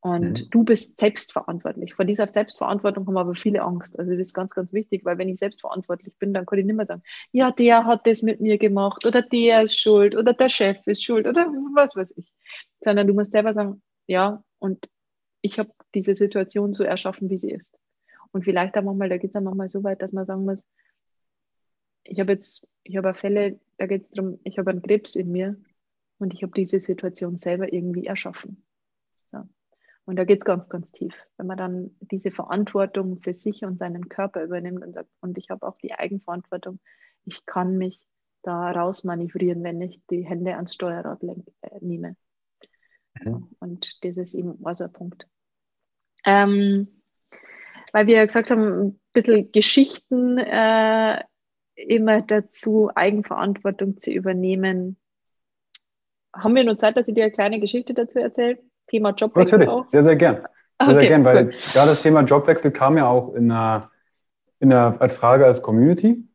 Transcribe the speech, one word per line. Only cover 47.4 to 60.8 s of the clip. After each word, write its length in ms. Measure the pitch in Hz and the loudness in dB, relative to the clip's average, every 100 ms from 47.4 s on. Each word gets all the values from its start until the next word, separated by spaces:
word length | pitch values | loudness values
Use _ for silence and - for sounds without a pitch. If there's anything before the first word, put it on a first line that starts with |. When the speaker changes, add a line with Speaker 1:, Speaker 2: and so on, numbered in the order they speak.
| - - - - - | -20 -20 -20 -20 -2
Speaker 1:
weil 140 | 214 214 | 2 6
wir 100 | 226 | 6
ja 80 | |
gesagt 260 | 214 220 226 | 6 2 0
haben, 360 | 233 214 180 196 | 0 2 0 -4
ein 120 | 202 _ | -6 _
bisschen 400 | - 226 220 202 | 0 4 2 4
Geschichten, 840 | 214 208 - 269 - _ 254 247 247 | 2 4 4 4 2 _ -2 0 0
äh, 840 | - - 220 220 220 220 220 - - _ _ _ _ _ | -2 0 2 4 2 2 0 -2 -8 _ _ _ _ _
immer 460 | - 226 220 220 | 0 2 4 2
dazu, 680 | - 214 208 - - 220 214 | 2 0 -2 -8 0 2 2
Eigenverantwortung 1040 | - 185 208 208 - 196 202 208 196 196 196 | 2 0 0 -4 -4 -4 -4 -6 -4 -4 -4
zu 120 | - | -6
übernehmen. 840 | - 185 185 185 190 190 185 185 190 _ _ _ _ _ _ _ - _ _ _ _ _ | -4 -4 -2 -2 0 -2 -2 -6 -10 _ _ _ _ _ _ _ -20 _ _ _ _ _
Haben 200 | - 214 | -6 2
wir 100 | 247 | 4
noch 120 | 240 214 | 2 2
Zeit, 200 | 214 226 | 2 2
dass 120 | 240 | 0
ich 60 | |
dir 100 | 214 | 0
eine 80 | 220 | 0
kleine 280 | 214 202 220 | 0 -2 0
Geschichte 340 | 208 247 247 | -4 -4 -4
dazu 240 | 254 240 254 | -4 -4 -2
erzähle? 400 | 240 - 240 247 _ _ _ | -4 -2 -2 -2 _ _ _
Thema 220 | 226 214 | 0 0
Jobwechsel 480 | 202 220 170 180 214 | 0 0 4 6 6
Speaker 2:
Natürlich, 100 | 147 | 6
Speaker 1:
auch? 200 | 117 127 | 2 2
Speaker 2:
sehr, 140 | 143 | 4
sehr 140 | 147 156 | 6 6
gern. 200 | 170 110 - _ _ _ | 4 2 -6 _ _ _